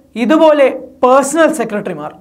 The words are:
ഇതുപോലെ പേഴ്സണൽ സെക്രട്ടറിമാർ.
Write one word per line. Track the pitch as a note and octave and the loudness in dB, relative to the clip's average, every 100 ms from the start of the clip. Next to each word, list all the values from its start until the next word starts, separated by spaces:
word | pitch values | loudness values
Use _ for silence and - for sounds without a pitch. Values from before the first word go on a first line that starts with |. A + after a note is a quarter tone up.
| _ G#3+ | _ -6
ഇതുപോലെ | A3+ D#4 D#4+ D4+ C4 - - - | 0 2 4 4 2 -2 -12 -2
പേഴ്സണൽ | B3 C4 C4+ D#4+ D#4 - | 2 2 2 0 0 -2
സെക്രട്ടറിമാർ. | A3 G#3 F#3+ D#3+ D3+ - | -6 -8 -8 -10 -14 -16